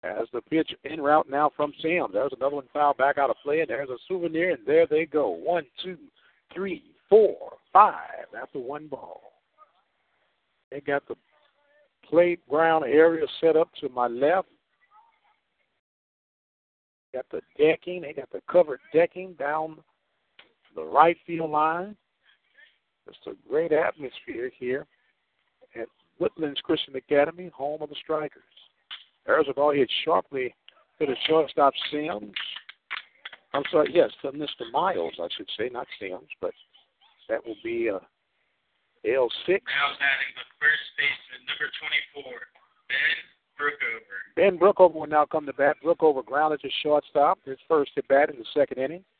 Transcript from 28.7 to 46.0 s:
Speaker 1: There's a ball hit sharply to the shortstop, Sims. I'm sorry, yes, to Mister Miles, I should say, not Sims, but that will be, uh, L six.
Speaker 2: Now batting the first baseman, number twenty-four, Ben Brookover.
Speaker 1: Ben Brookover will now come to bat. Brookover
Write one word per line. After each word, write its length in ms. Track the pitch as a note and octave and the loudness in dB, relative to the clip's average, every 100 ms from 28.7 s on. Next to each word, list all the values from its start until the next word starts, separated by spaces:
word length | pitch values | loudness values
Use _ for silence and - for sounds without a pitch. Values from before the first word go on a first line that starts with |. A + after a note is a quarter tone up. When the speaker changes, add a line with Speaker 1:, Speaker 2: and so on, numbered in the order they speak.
| _ _ - _ _ - | _ _ -20 _ _ 0
Speaker 1:
There's 200 | C3 C#3 | 2 2
a 60 | |
ball 180 | C3+ D3 | 2 2
hit 180 | C#3+ B2+ - | 4 2 0
sharply 500 | - F3 - C#3 B2 _ _ _ _ _ | 0 0 0 -8 -8 _ _ _ _ _
to 80 | D3 | -4
the 100 | B2 - | -2 2
shortstop, 460 | D#3+ C#3+ - C#3 - - | 2 2 4 2 2 -6
Sims. 420 | D3 D3+ C3+ G#2+ G2 - - - - _ - - _ - - _ | -6 -6 -8 -10 -12 -12 -14 -18 -20 _ -14 -14 _ -20 -20 _
I'm 120 | C#3 C#3+ | -6 0
sorry, 200 | E3 D3+ | 2 4
yes, 180 | E3 B2 - | 4 4 2
to 100 | C#3 | -10
Mister 320 | C#3 D3 - A#2 | -8 -10 -10 -4
Miles, 420 | B2 F3+ D3 E2 - | -2 0 -2 -4 -6
I 80 | E2+ - | -10 -10
should 120 | F#2+ - | -12 -8
say, 100 | A#2 | -6
not 140 | A#2+ C3+ - | -8 -12 -12
Sims, 300 | G2 F2+ D#2 - | -12 -12 -14 -10
but 120 | - - _ _ _ _ _ _ _ | -10 -10 _ _ _ _ _ _ _
that 160 | A2+ A#2 | -8 -6
will 100 | G#2 | -12
be, 260 | A2+ A#2 A#2 | -6 -4 -2
uh, 80 | F#2+ _ _ _ _ _ _ _ _ _ _ G#2+ | -4 _ _ _ _ _ _ _ _ _ _ -2
L 240 | C3 A#2+ - - | 0 0 -2 -2
six. 180 | F#3+ | -2
Speaker 2:
Now 280 | - C#3 C#3 - | -2 -2 -2 -2
batting 360 | C#3 C3+ - - | -4 -2 -6 -10
the 80 | - _ | -20 _
first 220 | - - - - | 0 0 -4 -6
baseman, 480 | C#3+ - - B2+ B2+ | -6 -6 -14 -20 -14
number 220 | - D3+ - | -8 -8 -10
twenty-four, 580 | D3+ D3+ - C#3+ C3+ A#2+ - _ _ _ _ | -6 -6 -6 -16 -16 -16 -18 _ _ _ _
Ben 280 | C3+ D3+ D#3+ - _ _ _ | -2 -2 -2 -8 _ _ _
Brookover. 600 | D3 D3 A#2+ A2+ _ - - - | -6 -4 -8 -8 _ -16 -10 2
Speaker 1:
Ben 220 | F#3+ F3+ | 2 6
Brookover 360 | F#3 G3+ F3+ D#3 | 4 8 6 6
will 60 | D3+ | 0
now 180 | D3+ | 2
come 220 | D3 D#3+ D3 | 2 -2 -6
to 60 | |
bat. 220 | C3+ C#3 - | 0 0 0
Brookover 400 | D3+ E3+ | -2 2